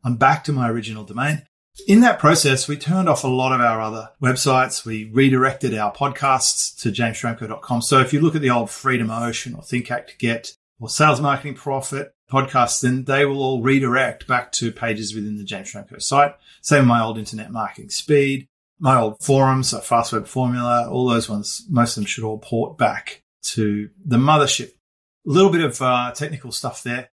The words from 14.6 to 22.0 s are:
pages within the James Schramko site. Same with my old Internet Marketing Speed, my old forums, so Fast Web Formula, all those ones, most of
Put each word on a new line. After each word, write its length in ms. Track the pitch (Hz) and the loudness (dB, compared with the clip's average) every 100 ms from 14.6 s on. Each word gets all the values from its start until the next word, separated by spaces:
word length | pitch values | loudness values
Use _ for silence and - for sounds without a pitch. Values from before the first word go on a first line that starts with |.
| 117 | -4
pages 420 | - 117 107 104 | -4 -6 -4 -6
within 220 | 107 104 104 | -8 -8 -10
the 80 | |
James 260 | 101 101 95 | -10 -12 -12
Schramko 300 | 104 98 - | -16 -18 -10
site. 340 | - 139 143 - _ _ | 0 2 2 0 _ _
Same 180 | - 147 | 2 4
with 80 | 127 | 6
my 140 | 117 | 4
old 160 | 113 110 | 0 -6
Internet 340 | 104 110 107 | -10 -12 -12
Marketing 380 | 113 101 - - | -8 -8 -10 -10
Speed, 580 | - - 147 139 135 - _ _ _ | -10 2 2 2 -2 -8 _ _ _
my 180 | 151 127 | 2 4
old 220 | 110 104 | 2 -2
forums, 480 | - 135 135 131 127 | 2 4 4 2 -2
so 120 | 113 | -4
Fast 340 | - 117 117 | 0 0 0
Web 120 | 113 - | -4 -4
Formula, 640 | 131 127 123 120 120 117 | -4 -2 -2 0 0 0
all 160 | 127 127 | -2 0
those 220 | 117 110 | 0 -2
ones, 380 | 104 104 - - | -6 -6 -10 -2
most 280 | 123 117 | 2 2
of 60 | - | 0